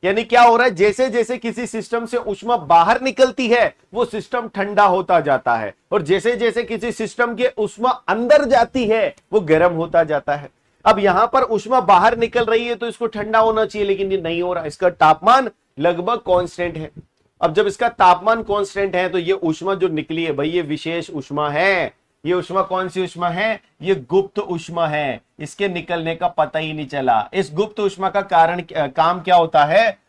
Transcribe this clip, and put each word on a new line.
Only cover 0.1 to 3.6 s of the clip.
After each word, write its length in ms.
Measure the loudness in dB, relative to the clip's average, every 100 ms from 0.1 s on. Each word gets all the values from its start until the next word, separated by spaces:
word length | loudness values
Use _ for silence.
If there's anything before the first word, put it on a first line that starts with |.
| -2
क्या 180 | 2 6
हो 140 | 6 6
रहा 100 | 2
है, 80 |
जैसे 360 | 2 0 2 -2
जैसे 280 | 0 -2 -4
किसी 280 | -6 -8 -8
सिस्टम 400 | -8 -6 -6 -4
से 100 | -6
ऊष्मा 400 | -6 -8 -2 -2
बाहर 440 | 4 4 4 2
निकलती 480 | 0 2 0 2 0
है, 280 | 2